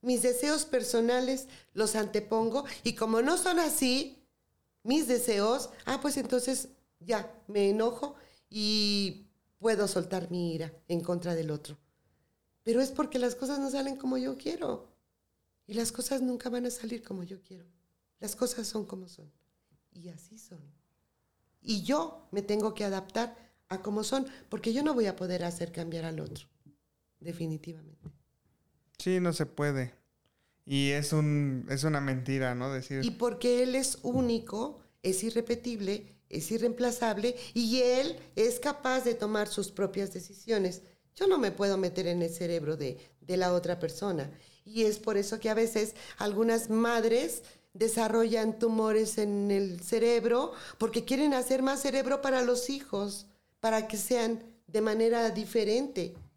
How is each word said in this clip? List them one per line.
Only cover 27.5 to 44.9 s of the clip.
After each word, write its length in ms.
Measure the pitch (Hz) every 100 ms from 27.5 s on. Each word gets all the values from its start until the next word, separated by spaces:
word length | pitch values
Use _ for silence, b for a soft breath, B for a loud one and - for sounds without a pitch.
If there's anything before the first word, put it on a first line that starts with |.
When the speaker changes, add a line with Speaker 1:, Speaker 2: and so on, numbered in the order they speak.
| 160 160 160 151 156 - - _ _ _ _ _ _ _ _
Speaker 2:
Sí, 220 | - 185
no 120 | 180
se 140 | 160 147
puede. 480 | - 147 139 123 - _ _ _ _ _ _ -
Y 240 | 139 139
es 220 | 143 147
un, 520 | 156 151 147 143 131 -
es 140 | 139
una 160 | 156 151
mentira, 540 | 139 131 123 135 131
¿no? 180 | 123 127
Decir 320 | 135 127 135
Speaker 1:
Y 80 | 233
porque 500 | - 240 240 247 247
él 120 | 254
es 240 | 254 262 -
único, 760 | - 247 247 226 226 202 262 302 B B
es 200 | 185 185
irrepetible, 920 | 226 226 226 233 240 226 196 208 - - _
es 220 | - 151
irreemplazable, 840 | 226 240 233 247 233 226 202 226 247 B
y 260 | - 233 254
él 360 | 247 247 285 330 B -
es 240 | 220 247
capaz 400 | 294 285 262 262
de 100 | 247
tomar 340 | 226 208 214 208
sus 220 | - 196
propias 420 | - 190 196 196
decisiones. 720 | 185 - 196 - 220 185 180 B B _
Yo 120 | - 392
no 100 | 370
me 120 | 220
puedo 260 | 180 202 196
meter 280 | 185 180 180
en 140 | 175
el 80 | 170
cerebro 460 | 170 175 170 147 156
de, 220 | 143 123 B _
de 160 | - 185
la 160 | 180
otra 260 | 180 175 175
persona. 520 | 165 - 202 170 139 B B B
Y 200 | - 220
es 140 | 220